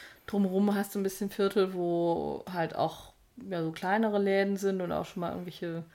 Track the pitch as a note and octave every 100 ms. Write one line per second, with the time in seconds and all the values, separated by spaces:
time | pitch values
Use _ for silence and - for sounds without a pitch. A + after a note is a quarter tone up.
0 | - - - G3+ G3 F#3+ G#3 G3+ G3+ G#3
1 | G3 F#3+ G3 - G3 G3+ F#3+ F#3 F3 E3+
2 | E3+ E3+ - - - F3+ E3 - D#3 -
3 | - _ _ - G3 F3 D#3+ D#3+ F#3 G#3
4 | A3 G#3 G3 G3 G3 G3 G3 F#3+ F3 D#3
5 | - - E3+ F3+ F3+ - F3 E3 E3